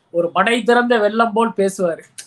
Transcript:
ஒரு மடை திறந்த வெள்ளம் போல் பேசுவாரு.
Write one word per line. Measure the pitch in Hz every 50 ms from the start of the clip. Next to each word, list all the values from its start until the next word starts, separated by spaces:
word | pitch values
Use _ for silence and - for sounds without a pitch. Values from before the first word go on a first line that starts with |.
| _ _
ஒரு | - 170 170 170 -
மடை | 175 190 226 233 247
திறந்த | 208 226 240 240 247 240 240 220
வெள்ளம் | 208 208 214 226 233 220
போல் | 202 226 226 226 -
பேசுவாரு. | - 196 196 190 - 185 170 160 147 - _ _ - -